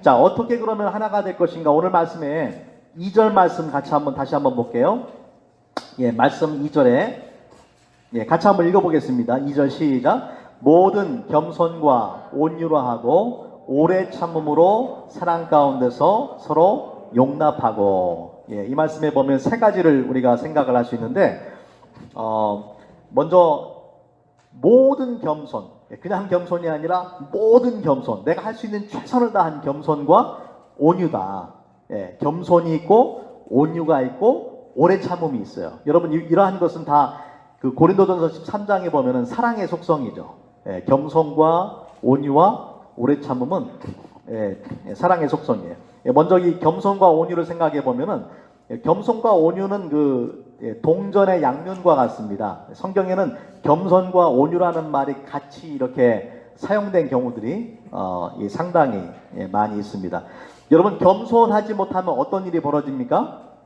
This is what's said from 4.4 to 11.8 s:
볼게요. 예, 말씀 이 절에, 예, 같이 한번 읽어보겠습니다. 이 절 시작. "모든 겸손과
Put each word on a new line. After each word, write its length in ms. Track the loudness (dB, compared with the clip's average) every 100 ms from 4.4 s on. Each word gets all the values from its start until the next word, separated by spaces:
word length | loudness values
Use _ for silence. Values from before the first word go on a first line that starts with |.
| 0 -2
볼게요. 520 | -4 0 0 0 -6 -20 -20 _ _ _ _ -14 -14 -2
예, 120 | -2
말씀 540 | 2 0 0 -4 -4 -2
이 60 |
절에, 500 | 4 4 4 0 -6 -18 -20 _ _ _ _ _ _ _
예, 120 | -8 0
같이 220 | 2 4
한번 200 | 4 4
읽어보겠습니다. 720 | 2 2 0 0 -2 0 -2
이 140 | -2
절 160 | 0 -2
시작. 600 | 0 -2 2 2 0 -4 -18 -20 _
"모든 680 | 6 6 6 2 -2 -6 -2
겸손과 1000 | -2 -2 -2 -2 0